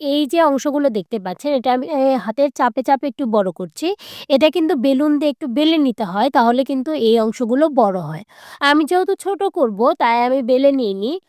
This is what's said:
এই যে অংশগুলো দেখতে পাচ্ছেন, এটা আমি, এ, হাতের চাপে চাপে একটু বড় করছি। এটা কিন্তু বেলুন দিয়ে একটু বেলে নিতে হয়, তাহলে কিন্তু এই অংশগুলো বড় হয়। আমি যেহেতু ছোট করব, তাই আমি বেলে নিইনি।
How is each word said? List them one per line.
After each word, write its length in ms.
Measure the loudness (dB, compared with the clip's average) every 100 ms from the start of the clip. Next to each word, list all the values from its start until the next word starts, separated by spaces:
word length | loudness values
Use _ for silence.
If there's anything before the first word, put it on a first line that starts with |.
এই 260 | -2 -2 0
যে 160 | 2
অংশগুলো 460 | 2 2 -2 0 0
দেখতে 300 | -2 -4 -8
পাচ্ছেন, 340 | -8 -6 -2
এটা 200 | -2 0
আমি, 140 | -2 -2
এ, 280 | 0 0 0
হাতের 340 | -2 -2 -2
চাপে 280 | 0 -2 0
চাপে 240 | 0 0 -2
একটু 180 | -6 -2
বড় 260 | 0 0
করছি। 420 | -4 -12 -6 -6 -6 -12 -18 -2
এটা 200 | 2 2
কিন্তু 240 | 2 0
বেলুন 440 | 0 2 2 2 2
দিয়ে 120 | 0
একটু 160 | -2 -4
বেলে 300 | 0 2 2
নিতে 260 | 0 -2
হয়, 260 | -4 -2 2
তাহলে 340 | 4 4 2
কিন্তু 260 | 0 -4 -4
এই 280 | 0 2 2
অংশগুলো 440 | 0 -2 -2 2 2
বড় 300 | 2 2 0
হয়। 240 | -8 -10 -14 -20 -20 -2
আমি 240 | 2 2
যেহেতু 300 | 2 0 0
ছোট 260 | -2 -4 -4
করব, 500 | -4 0 -2 0 0
তাই 320 | 2 0 0
আমি 180 | 0 0
বেলে 280 | 0 2 4
নিইনি। 480 | 2 -2 -4 -6 -6